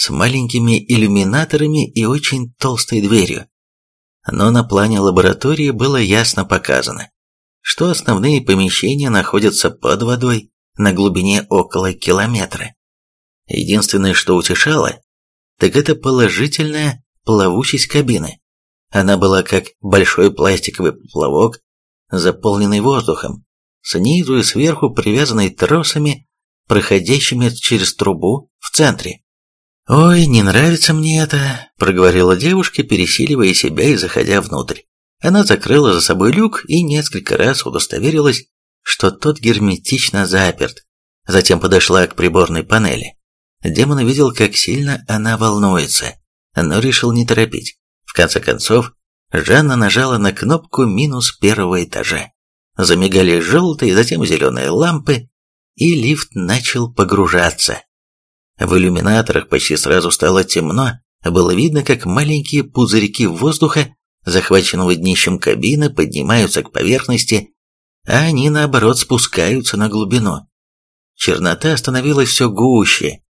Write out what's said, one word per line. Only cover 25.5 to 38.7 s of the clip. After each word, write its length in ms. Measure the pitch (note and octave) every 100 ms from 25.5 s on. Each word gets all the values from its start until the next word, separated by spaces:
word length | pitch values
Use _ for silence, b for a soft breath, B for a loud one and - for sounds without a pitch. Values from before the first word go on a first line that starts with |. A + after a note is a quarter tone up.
тросами, 800 | - F2+ E3 D3+ D3+ D3 C#3+ _ _ _ _ -
проходящими 840 | G#2 - G2 F2 C#3 - B2 A#2+
через 440 | A#2+ - A2 F#2
трубу 560 | - G2 E2 F2+ C#3 - _
в 120 | -
центре. 500 | - D3 - F2+ - _ _ _ _ _ _ -
«Ой, 340 | C#3 E3+ F3 D3+
не 180 | A#2
нравится 500 | G2 G2+ E3 E3 -
мне 260 | D#3 D#3 D#3+
это», 480 | D3+ C#3+ C3+ A#2+ - -
проговорила 600 | G2 F#2 F2+ F2+ F2+ F#2
девушка, 480 | D#3+ F#3+ F3 -
пересиливая 680 | - G2 F2 - C3+ C3+ F#2+
себя 340 | F2 C#2 D#2 D3
и 80 | A#2
заходя 440 | F2+ - - G2
внутрь. 420 | - - - - _ _ _ _
Она 220 | - G3
закрыла 500 | - F#2 - C#3+ B2+
за 80 | F2
собой 300 | - F2+ G#2+
люк 340 | F3 A3 - -
и 160 | E3
несколько 520 | D#3+ D3+ D3 G2 - -
раз 300 | A#2 C3 -
удостоверилась, 800 | - - - C3+ D#3 C#3+ A#2+ - _ _